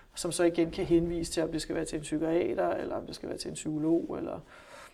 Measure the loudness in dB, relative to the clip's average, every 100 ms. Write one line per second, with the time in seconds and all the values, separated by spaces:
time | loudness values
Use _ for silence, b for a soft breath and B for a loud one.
0 | B -6 -4 4 4 4 0 0 4 4
1 | 4 -2 -2 0 0 -2 -2 -4 -2 -4
2 | -2 -2 2 2 2 2 0 0 -2 -6
3 | -6 -10 -8 -6 -6 -6 -4 0 2 2
4 | 2 -6 -6 -8 -12 B B B B